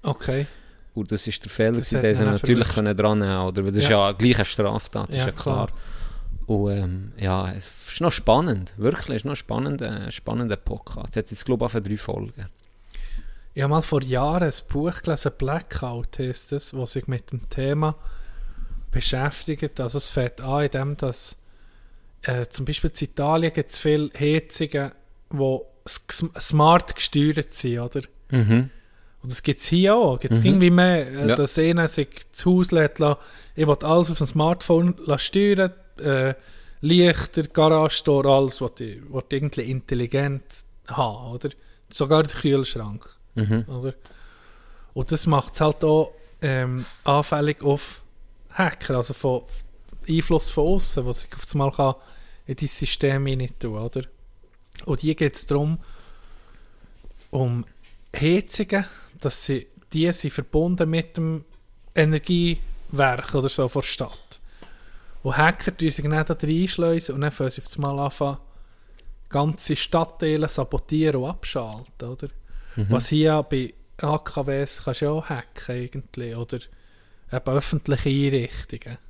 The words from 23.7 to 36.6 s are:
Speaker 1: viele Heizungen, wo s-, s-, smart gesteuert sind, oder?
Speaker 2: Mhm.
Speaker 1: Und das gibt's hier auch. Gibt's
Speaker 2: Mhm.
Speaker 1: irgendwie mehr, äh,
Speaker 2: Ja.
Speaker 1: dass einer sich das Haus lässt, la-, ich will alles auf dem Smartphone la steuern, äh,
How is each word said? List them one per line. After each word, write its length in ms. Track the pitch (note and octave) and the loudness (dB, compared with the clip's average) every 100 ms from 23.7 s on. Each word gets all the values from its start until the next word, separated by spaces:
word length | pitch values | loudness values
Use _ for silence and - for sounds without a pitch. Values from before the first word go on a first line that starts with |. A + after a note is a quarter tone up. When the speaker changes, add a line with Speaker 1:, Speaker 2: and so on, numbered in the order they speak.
| - | 0
Speaker 1:
viele 320 | D3+ D3+ D3+ - | 2 2 0 -2
Heizungen, 720 | D3 D#3 - - D3+ D3 C#3 - - - - | 2 2 0 -4 -2 -2 -4 -10 -20 -20 -10
wo 380 | C#3+ C3+ C3 - _ - | 0 0 0 -4 _ 0
s-, 200 | - - | 0 2
s-, 380 | - E3 - - | 0 0 2 2
smart 480 | D3+ D3+ F3 - - | 6 8 8 6 -4
gesteuert 580 | - C#3+ D3 D#3 D#3 | -2 2 2 2 -2
sind, 260 | - B2+ A#2 | -4 -2 -2
oder? 220 | A#2+ C#3+ B2 - - | -4 -6 -8 -18 0
Speaker 2:
Mhm. 380 | C3 G#2+ A2+ C3 - - _ - - | 4 6 6 4 -6 -20 _ -20 -16
Speaker 1:
Und 100 | B2+ | -6
das 120 | B2 | -4
gibt's 240 | - C#3+ - | -2 0 2
hier 280 | E3+ F#3+ A3 | 4 6 6
auch. 240 | G3+ B2 | 4 2
Gibt's 200 | - A2+ | 2 4
Speaker 2:
Mhm. 60 | A2+ | 6
Speaker 1:
irgendwie 240 | G3 F3+ | 8 8
mehr, 360 | F3 F3+ F3 C3 | 8 6 4 0
äh, 160 | C3+ F3 | -2 2
Speaker 2:
Ja. 60 | A3+ | 2
Speaker 1:
dass 220 | C#3+ - | 2 2
einer 280 | D#3+ E3+ D#3+ | 2 4 2
sich 200 | - C#3 - - | 0 -2 -6 -12
das 140 | - F3+ | -2 4
Haus 260 | F3+ F3+ | 4 4
lässt, 280 | E3+ D3 - | 4 2 2
la-, 200 | D3+ C#3+ - - - - | 0 0 -4 -20 -16 -2
ich 120 | D3+ | 2
will 100 | C#3+ | 2
alles 280 | D3+ E3+ E3 | 4 4 4
auf 60 | E3+ | 0
dem 100 | C#3+ | 0
Smartphone 680 | D#3 D#3 F3 - E3 F3 F3 - | 2 2 2 4 4 4 0 -2
la 120 | C#3+ | -2
steuern, 560 | - G3 G3+ G3 F#3+ F#3 - - | 0 2 4 4 2 -2 -20 -8
äh, 320 | D3 C3+ C3 C3 - - | -2 0 0 -2 -12 -20